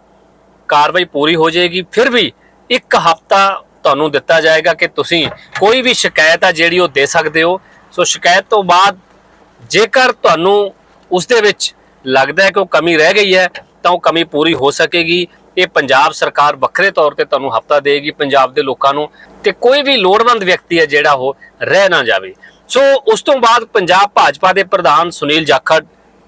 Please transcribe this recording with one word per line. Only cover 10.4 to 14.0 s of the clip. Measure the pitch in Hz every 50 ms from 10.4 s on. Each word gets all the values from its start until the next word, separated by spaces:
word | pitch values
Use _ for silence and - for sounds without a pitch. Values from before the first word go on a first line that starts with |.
| 170 190 202 208 202 196 - _ _ _ _ _ _ _
ਉਸ | 180 185 170 -
ਦੇ | 247 226
ਵਿੱਚ | 208 202 185 - - - - _ _ _ _ _ -
ਲੱਗਦਾ | 131 131 135 135 139 151 170 196
ਹੈ | 196
ਕਿ | 185 202
ਉਹ | 190 -
ਕਮੀ | - 156 156 170 165 151
ਰਹਿ | 151 170 190
ਗਈ | 214 208 196 185
ਹੈ | 185 185 175 - - - _ _ _ -
ਤਾਂ | 175
ਉਹ | 180
ਕਮੀ | 170